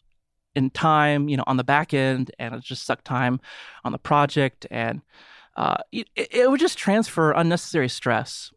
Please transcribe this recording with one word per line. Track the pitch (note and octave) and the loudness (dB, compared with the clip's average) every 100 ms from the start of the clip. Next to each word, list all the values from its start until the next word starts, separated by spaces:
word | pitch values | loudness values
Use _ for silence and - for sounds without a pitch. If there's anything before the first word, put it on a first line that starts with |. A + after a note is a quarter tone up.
| _ _ _ _ _ | _ _ _ _ _
in | C#3 C3 | 0 0
time, | - D#3+ D3+ D3 D3 D3 | 2 2 4 4 2 0
you | C3+ | -2
know, | - | 0
on | C3 | 0
the | |
back | B2+ C#3+ E3 | 2 0 2
end, | C#3+ C3 C3 B2+ - | 0 0 0 -4 -8
and | A#2 | -10
it'll | A#2 | -10
just | - B2+ | -10 -8
suck | - A#2+ | -4 -4
time | - B2+ B2 B2 - - - - A#2+ | -4 -2 0 -2 -6 -18 -20 -12 -10
on | |
the | B2 | -8
project." | - D3 C#3+ D3+ C3+ - - | 0 2 2 2 -2 -4 -10
And, | A#2 A#2 C3+ - _ - - _ - | -6 -4 -6 -12 _ -20 -20 _ -4
uh, | - - - | -2 -2 -4
it, | G#3+ - - | -10 -8 -8
it, | - B3 | -2 2
it | B3 | 4
would | C4+ | 4
just | E4 - | 2 0
transfer | - G#3 G#3+ - D#3 | 0 2 0 2 2
unnecessary | D3 E3+ E3+ - E3 B2+ | 4 2 0 -2 -2 -2
stress. | - B2+ A2 B2 - - | -2 -2 0 -2 -10 -16